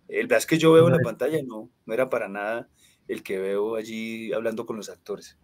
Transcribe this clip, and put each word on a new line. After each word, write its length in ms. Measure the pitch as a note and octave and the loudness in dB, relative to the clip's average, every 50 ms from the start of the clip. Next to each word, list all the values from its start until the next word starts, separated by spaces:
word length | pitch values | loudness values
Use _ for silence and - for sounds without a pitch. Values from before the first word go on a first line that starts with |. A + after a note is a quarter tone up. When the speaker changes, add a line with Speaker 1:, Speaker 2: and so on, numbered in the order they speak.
| _ - | _ -6
Speaker 1:
El 200 | - G#2+ A#2+ B2+ | -4 -4 0 2
Blas 180 | A#2+ A2 - | 2 2 2
que 120 | - D#3+ E3 | 2 2 4
yo 140 | D#3+ D#3+ D#3+ | 6 8 8
veo 140 | E3 E3 E3+ | 8 8 8
en 40 | - | 6
la 60 | - | 4
Speaker 2:
No. 20 | - | 2
Speaker 1:
pantalla, 380 | A#2 G#2+ - B2 C#3+ D#3+ D#3 C#3 | 0 -2 -2 -4 -2 -2 -2 -4
no, 240 | B2 A2 G#2+ - - _ _ _ | -6 -10 -12 -14 -16 _ _ _
no 80 | - A2 | -6 -2
era 160 | A#2 C3 B2+ | -2 0 0
para 180 | C3 A#2 A2 G2 | 0 -4 -4 -4
nada 400 | G2 G2+ G2+ G#2+ A2+ A#2+ A2+ - _ _ _ _ _ _ _ - | -6 -6 -6 -4 -6 -6 -8 -12 _ _ _ _ _ _ _ -10
el 140 | A2+ A2 - | -10 -10 -6
que 140 | - G2+ F#2+ | -6 -6 -4
veo 380 | F#2+ G2 G2+ G2+ G#2 A2 A2+ | -2 -2 -2 -2 -2 -2 -4
allí 560 | A2 A2 A2+ A2+ A2+ A2 A2+ A2+ A2+ A2+ A2 - | -6 -8 -8 -8 -8 -8 -8 -8 -8 -6 -6 -6
hablando 320 | A2 A2+ A2+ A2 A2 A#2+ | -4 -4 -4 -6 -6 -8
con 100 | A#2+ A#2 A2 | -8 -8 -10
los 120 | F#2+ - | -10 -14
actores. 480 | F2+ - _ - G2+ F#2+ - - _ _ | -16 -18 _ -12 -12 -12 -12 -20 _ _